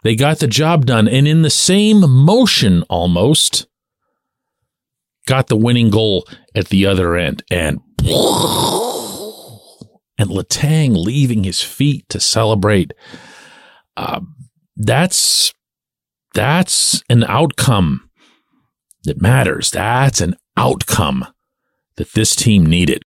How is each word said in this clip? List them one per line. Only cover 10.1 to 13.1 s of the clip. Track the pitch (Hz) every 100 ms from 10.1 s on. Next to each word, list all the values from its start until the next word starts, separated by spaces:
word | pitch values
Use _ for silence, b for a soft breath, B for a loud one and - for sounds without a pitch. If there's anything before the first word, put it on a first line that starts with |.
| - 101
Letang | 95 - - 147 156 143 98
leaving | 90 139 131 107
his | 95 -
feet | - - 143 135 _
to | 95
celebrate. | - 110 110 107 98 101 80 - B